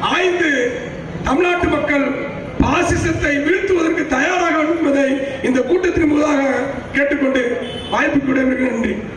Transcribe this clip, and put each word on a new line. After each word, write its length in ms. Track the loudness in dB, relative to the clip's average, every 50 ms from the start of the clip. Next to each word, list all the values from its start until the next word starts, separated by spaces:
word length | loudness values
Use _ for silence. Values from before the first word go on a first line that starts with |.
| 0 0 0
ஆய்ந்து 380 | 2 2 2 2 2 0 0 2 0 0 -2 -2 -4 -8 -8 -10 -10 -10 -10 -8 -6 -2 0
தமிழ்நாட்டு 420 | 2 2 2 2 2 2 2 0 0
மக்கள் 320 | 0 0 0 0 0 0 0 -2 -4 -6 -6 -8 -10 -10 -10 0 0 2
பாசிசத்தை 680 | 2 2 0 2 0 0 0 0 -2 -2 0 0 0 0 0 0
வீழ்த்துவதற்கு 580 | 0 0 0 0 0 0 2 2 0 0 -2 -2 -2 0
தயாராக 400 | 0 0 0 0 0 0 0 0 0
வேண்டும் 220 | 0 0 0 0
என்பதை 280 | 2 2 2 2 2 2 0 -2 -2 -4 -6 -4 -2 0
இந்த 120 | 2 2 2 2
கூட்டத்தின் 420 | 2 2 2 0 0 2 2 2
மூலமாக 320 | 4 2 2 2 2 2 2 0 0 0 -2 -4 -6 -8 -10 -4 0
கேட்டுக்கொண்டு 460 | 0 0 2 2 2 0 2 2 2 0 0 -2 -4 -6 -8 -10 -10 -6 -4 -2
வாய்ப்பு 260 | 0 0 2 2 2 2 2
விடைபெறுகிறேன். 460 | 0 2 2 2 0 0 0 -2 0 0
நன்றி. 180 | -2 -2 -2 -4 -6 -10 -10